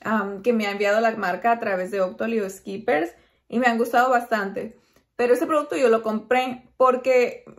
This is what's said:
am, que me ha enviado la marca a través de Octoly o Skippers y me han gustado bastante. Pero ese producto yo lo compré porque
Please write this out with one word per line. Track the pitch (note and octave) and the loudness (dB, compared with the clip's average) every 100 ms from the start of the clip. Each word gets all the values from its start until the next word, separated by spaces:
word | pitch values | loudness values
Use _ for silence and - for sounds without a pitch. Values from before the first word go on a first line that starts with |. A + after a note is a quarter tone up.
am, | G#3 A3 G3 G3 | -4 -2 -2 -4
que | A#3+ | -2
me | A3 G3+ | 0 -2
ha | |
enviado | G3 G3+ G#3+ | -2 0 2
la | A3+ A3 | 2 0
marca | F#3 F3+ A#3 | -4 -2 0
a | A3+ | 0
través | A3 F#3 F#3 | -2 -4 -4
de | G3 | -2
Octoly | F#3 - A3 A3+ | -4 -4 -4 -2
o | F#3+ | -4
Skippers | - G3+ G3 A#3 D4 E4 - _ _ - | -8 -12 -6 -2 0 -2 -8 _ _ -6
y | A3+ | 0
me | B3 | 2
han | A3+ | 2
gustado | A#3+ A#3+ C4 | 2 2 4
bastante. | A#3+ A#3+ G#3+ G3 - A3 - _ _ _ - | 2 0 -4 -4 -8 -12 -14 _ _ _ -2
Pero | A#3+ | 2
ese | B3 E4 | 2 2
producto | D4+ D4 E4+ | 0 -2 0
yo | A#3 | 2
lo | A3+ | 2
compré | A3 A3 - B3+ B3+ - - - | 0 -6 0 0 0 -8 -14 2
porque | B3+ B3 C4 B3+ A#3+ - - | 4 4 2 2 2 -4 -18